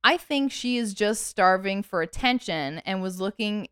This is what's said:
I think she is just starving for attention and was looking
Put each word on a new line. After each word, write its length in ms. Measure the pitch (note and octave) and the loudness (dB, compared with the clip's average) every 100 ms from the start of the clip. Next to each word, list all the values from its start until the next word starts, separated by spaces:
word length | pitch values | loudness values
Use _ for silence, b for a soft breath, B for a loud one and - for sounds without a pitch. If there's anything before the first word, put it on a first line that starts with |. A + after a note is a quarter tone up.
| A#3+ | 2
I 100 | F4 | 2
think 380 | - C#4 C#4 | 0 0 0
she 240 | - B3 A#3+ | -2 -2 -2
is 160 | A3 | -2
just 340 | G3 G#3 A3 - | 0 0 0 -4
starving 560 | - F#3 F#3+ G3 G3 | 4 4 4 2 -4
for 180 | - F3+ | -2 -2
attention 760 | E3 - B3+ B3+ - D#3+ C#3 D#3 - | -2 0 0 0 0 -4 -4 -6 -4
and 160 | F#3+ | -4
was 180 | F#3 F#3 | -4 -4
looking 480 | F#3+ - G#3 G#3 - | -4 -2 -4 -4 -6